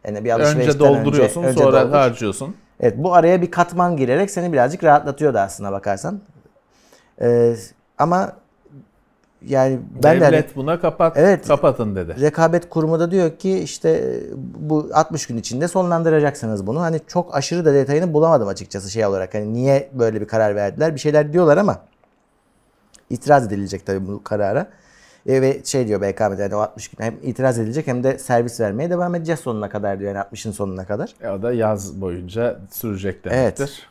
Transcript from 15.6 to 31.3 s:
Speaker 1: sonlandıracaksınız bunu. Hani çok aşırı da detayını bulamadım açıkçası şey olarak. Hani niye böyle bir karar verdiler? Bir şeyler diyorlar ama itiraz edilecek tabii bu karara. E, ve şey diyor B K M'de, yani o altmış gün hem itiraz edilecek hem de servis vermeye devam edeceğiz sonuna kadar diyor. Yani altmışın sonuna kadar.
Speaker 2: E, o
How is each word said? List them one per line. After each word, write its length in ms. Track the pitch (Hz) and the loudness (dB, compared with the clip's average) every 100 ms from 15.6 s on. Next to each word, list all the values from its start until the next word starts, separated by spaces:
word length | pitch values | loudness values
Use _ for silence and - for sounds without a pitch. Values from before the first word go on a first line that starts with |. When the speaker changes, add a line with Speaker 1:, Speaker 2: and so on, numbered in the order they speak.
| 170 | -2
Speaker 1:
sonlandıracaksınız 1000 | 190 180 165 165 156 147 143 113 104 98 | 0 0 0 2 2 2 -2 -6 -4 -4
bunu. 140 | 143 | -4
Hani 200 | 170 160 - | -2 -4 -4
çok 280 | 175 170 143 | -6 -2 -4
aşırı 280 | - 175 | -2 0
da 100 | 156 | 4
detayını 380 | 139 135 147 180 | 4 2 0 0
bulamadım 360 | 151 165 147 101 | 2 4 4 2
açıkçası 420 | 92 98 98 98 | -6 -10 -10 -6
şey 160 | 110 104 | -2 0
olarak. 280 | 95 92 | 0 -4
Hani 180 | 107 107 | -6 -4
niye 380 | 117 131 139 - | -2 2 2 0
böyle 280 | 131 113 107 | -2 0 0
bir 60 | 104 | -2
karar 300 | 113 107 101 | 0 0 0
verdiler? 380 | 101 80 156 | -4 -2 -2
Bir 60 | 143 | 0
şeyler 320 | 156 147 151 | 2 2 2
diyorlar 240 | 160 170 156 | 2 4 4
ama 220 | 202 98 _ _ _ _ _ _ _ _ _ _ _ _ _ | 2 -2 _ _ _ _ _ _ _ _ _ _ _ _ _
itiraz 360 | 120 139 143 113 | -8 2 2 2
edilecek 400 | 101 98 92 - | -6 -6 -8 -4
tabii 220 | 95 95 | -4 -4
bu 140 | 104 | -10
karara. 440 | - 107 101 120 214 _ _ _ _ _ - | -6 -2 0 -2 -4 _ _ _ _ _ -2
E, 160 | 131 | 2
ve 220 | 131 135 | 2 -2
şey 240 | - 135 117 | -4 -4 -2
diyor 120 | 101 | -2
B 140 | 98 | -2
K 140 | 95 107 | -2 -2
M'de, 140 | 98 | -2
yani 120 | 101 | -4
o 40 | 104 | -4
altmış 300 | 104 - - | -4 -8 -20
gün 160 | - | -10
hem 100 | 113 - | -8 -8
itiraz 360 | 139 113 131 117 | -8 -2 -2 0
edilecek 280 | 110 135 143 | -4 -4 -4
hem 180 | 123 | -2
de 140 | 131 135 | -2 -2
servis 420 | - 120 120 120 | 0 0 0 -2
vermeye 300 | 107 104 170 | -4 -2 -4
devam 240 | 175 175 | -4 -4
edeceğiz 260 | 175 160 160 | -4 -4 -6
sonuna 280 | 131 110 101 | -4 -6 -6
kadar 300 | 107 101 98 | -6 -4 -4
diyor. 120 | 98 | -6
Yani 140 | 98 | -6
altmışın 280 | - 107 110 | -8 -10 -10
sonuna 320 | 98 98 92 | -6 -6 -6
kadar. 300 | 92 104 190 _ | -8 -6 -8 _
Speaker 2:
E, 80 | |
o 140 | 113 | -10